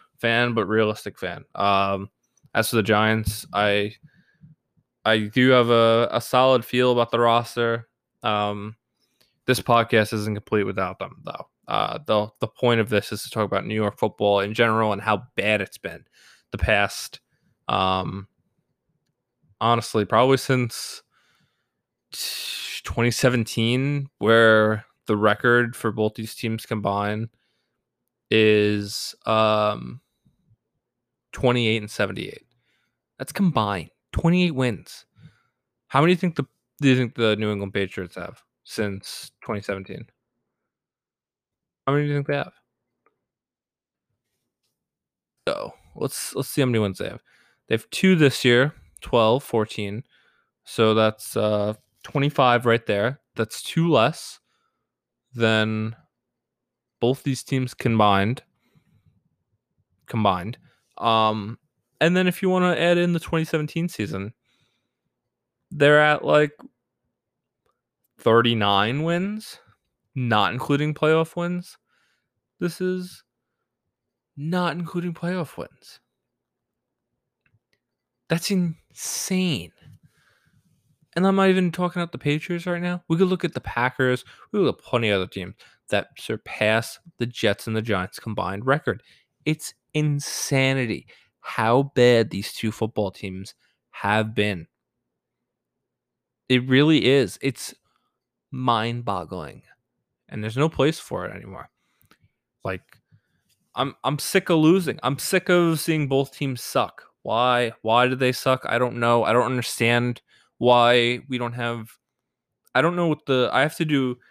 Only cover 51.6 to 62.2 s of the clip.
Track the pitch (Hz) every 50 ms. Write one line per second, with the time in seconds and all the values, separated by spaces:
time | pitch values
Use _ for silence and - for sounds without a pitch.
51.6 | 101 104 107 - _ _ _ _ - - - 147 139 143 143 - 135 127 120 123
52.6 | 120 120 113 117 - - 104 101 101 120 139 - _ _ _ - 113 - - -
53.6 | - - - 165 165 170 156 120 110 131 165 - - - - - _ _ _ _
54.6 | _ _ _ _ _ _ _ _ _ _ _ _ _ _ - 117 117 110 110 110
55.6 | 110 110 110 110 110 110 113 - _ _ _ _ _ _ _ _ _ _ _ _
56.6 | _ _ _ _ _ _ _ - - 117 135 - - 143 131 - - - 135 131
57.6 | 127 123 - - - - 113 110 107 104 101 98 98 107 127 - - _ _ _
58.6 | _ _ _ _ _ _ _ _ _ _ _ _ _ _ _ _ _ _ _ _
59.6 | _ _ _ _ _ _ _ _ _ - - 117 107 101 92 90 87 107 123 -
60.6 | _ _ _ _ _ _ - - - 117 113 110 110 110 107 110 101 104 117 -
61.6 | _ _ _ _ _ _ _ - 151 170 175 185